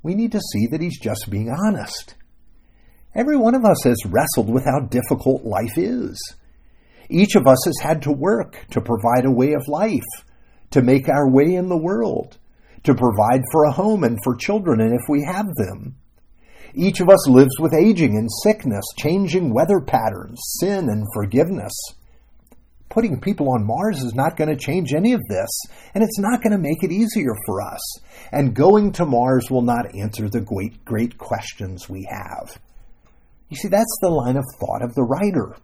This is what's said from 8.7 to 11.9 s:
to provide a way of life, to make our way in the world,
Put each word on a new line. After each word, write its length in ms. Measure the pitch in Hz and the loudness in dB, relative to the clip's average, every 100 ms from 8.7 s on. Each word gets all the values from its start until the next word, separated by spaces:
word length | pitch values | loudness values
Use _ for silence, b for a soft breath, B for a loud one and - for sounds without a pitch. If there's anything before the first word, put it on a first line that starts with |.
to 100 | 127 | -6
provide 440 | - 117 117 123 131 | -2 0 2 2 2
a 60 | |
way 220 | 123 135 | 2 2
of 160 | 151 135 | 2 -2
life, 340 | 147 220 147 - - - - - _ - | -2 0 -2 -6 -16 -20 -20 -20 _ 0
to 100 | 139 | 2
make 260 | 123 135 131 | 4 4 4
our 220 | 139 139 | 2 4
way 260 | 131 151 180 | 6 4 2
in 140 | 185 | 0
the 80 | 170 | -2
world, 600 | 165 | 0